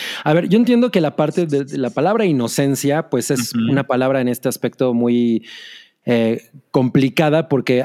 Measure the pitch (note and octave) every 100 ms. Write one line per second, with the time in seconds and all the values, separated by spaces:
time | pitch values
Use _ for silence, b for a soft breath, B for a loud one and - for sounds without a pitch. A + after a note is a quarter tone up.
0 | B B D3 F3 F3 G#3+ A#3+ A#3+ B3 F#3
1 | D3 - D3+ E3+ E3 C#3+ C3+ C#3+ A#2+ C3
2 | E3+ A3+ G3 C3+ A2+ - C#3 C3+ C#3 D3+
3 | - B2 A#2+ C#3 A2+ A#2 A2+ C#3 C3+ B2+
4 | C3 C3+ B2 A#2+ C3 - B2 - C3 A#2+
5 | A#2+ A#2+ A#2+ A2+ B B B B B B
6 | - A#2 A2+ A#2 - - _ C#3+ C3 D3
7 | C3 - D#3 D#3 D#3+ C3+ - B2